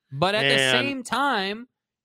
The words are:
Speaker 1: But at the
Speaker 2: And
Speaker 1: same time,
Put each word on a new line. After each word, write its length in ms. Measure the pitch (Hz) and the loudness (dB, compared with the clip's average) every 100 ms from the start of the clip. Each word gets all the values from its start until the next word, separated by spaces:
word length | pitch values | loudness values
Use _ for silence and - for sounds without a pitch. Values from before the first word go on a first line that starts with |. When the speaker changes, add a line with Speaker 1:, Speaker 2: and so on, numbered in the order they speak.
| _ 139 | _ -4
Speaker 1:
But 160 | 180 | -2
at 80 | 208 | 0
the 180 | 139 277 | 2 4
Speaker 2:
And 260 | 269 - 277 | 4 2 0
Speaker 1:
same 160 | 269 | -4
time, 640 | 240 233 285 220 190 220 247 _ _ _ | -4 -2 0 0 -2 -6 -12 _ _ _